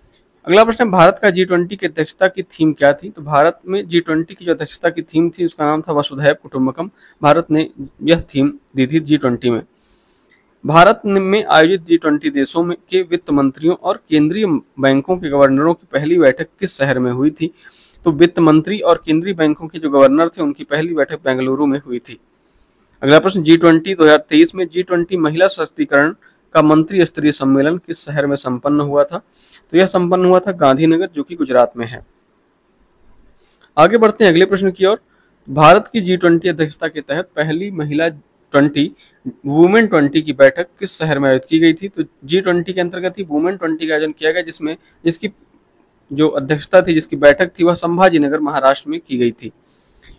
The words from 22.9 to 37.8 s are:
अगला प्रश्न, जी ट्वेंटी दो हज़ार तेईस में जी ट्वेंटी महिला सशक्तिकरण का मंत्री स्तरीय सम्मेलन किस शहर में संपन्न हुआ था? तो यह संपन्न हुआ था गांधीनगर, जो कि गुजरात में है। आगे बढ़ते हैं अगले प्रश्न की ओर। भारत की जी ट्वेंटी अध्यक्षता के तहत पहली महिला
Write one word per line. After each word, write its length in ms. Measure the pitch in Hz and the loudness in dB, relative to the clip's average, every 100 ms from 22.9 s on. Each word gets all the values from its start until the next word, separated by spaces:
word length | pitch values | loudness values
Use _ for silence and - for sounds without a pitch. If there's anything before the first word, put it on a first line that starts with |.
| - | -6
अगला 160 | 139 156 | 2 4
प्रश्न, 240 | 185 190 | 2 0
जी 140 | 156 165 | 2 4
ट्वेंटी 380 | 165 160 175 | 6 2 0
दो 100 | 180 | 2
हज़ार 140 | 156 151 | 4 4
तेईस 340 | - 151 165 | 2 2 2
में 120 | 185 175 | 0 -8
जी 160 | 170 | -6
ट्वेंटी 340 | 180 175 170 185 | -4 -4 -2 -2
महिला 300 | 151 160 185 | -2 0 -2
सशक्तिकरण 680 | - 156 - 139 139 151 - _ _ _ | -2 -8 -6 -2 0 0 -4 _ _ _
का 80 | 165 | 2
मंत्री 420 | 151 156 156 196 165 | 4 2 2 0 -2
स्तरीय 260 | - 147 | 0 -2
सम्मेलन 460 | 143 135 135 143 175 | 0 0 0 0 -2
किस 200 | - 165 | -8 -12
शहर 280 | - 147 143 | -8 -4 -4
में 100 | 139 | -4
संपन्न 440 | 131 123 143 147 | -6 -6 -4 -2
हुआ 240 | 143 143 | 0 0
था? 140 | 143 170 _ _ _ - _ | 0 -4 _ _ _ -20 _
तो 60 | 165 | 0
यह 80 | 190 | 0
संपन्न 380 | 185 175 185 | 0 -2 0
हुआ 140 | 180 185 | 2 2
था 140 | 196 | 0
गांधीनगर, 560 | 175 143 135 160 165 185 | 0 2 2 2 0 -2
जो 140 | 147 | -8
कि 120 | 139 | -10
गुजरात 420 | 170 131 123 120 120 | -8 0 2 2 -2
में 100 | 117 | -12
है। 180 | 113 _ _ _ _ _ _ _ _ _ _ _ _ _ _ _ _ _ - | -12 _ _ _ _ _ _ _ _ _ _ _ _ _ _ _ _ _ 2
आगे 220 | 170 226 | 2 4
बढ़ते 260 | 214 214 | 2 2
हैं 80 | 208 | 2
अगले 140 | 165 190 | 4 2
प्रश्न 240 | 190 196 | 0 -2
की 160 | 175 190 | 0 0
ओर। 140 | 226 _ _ _ _ - | -2 _ _ _ _ -6
भारत 420 | 139 156 196 - | 4 6 6 2
की 80 | 226 | -4
जी 160 | 180 185 | -2 0
ट्वेंटी 320 | 180 170 175 | 2 2 0
अध्यक्षता 400 | 160 156 - 160 | -4 -6 -6 -10
के 120 | 156 | -10
तहत 280 | 143 151 - 151 | -8 -8 -8 -6
पहली 340 | 156 160 202 | -4 -4 -8
महिला 360 | 175 | -8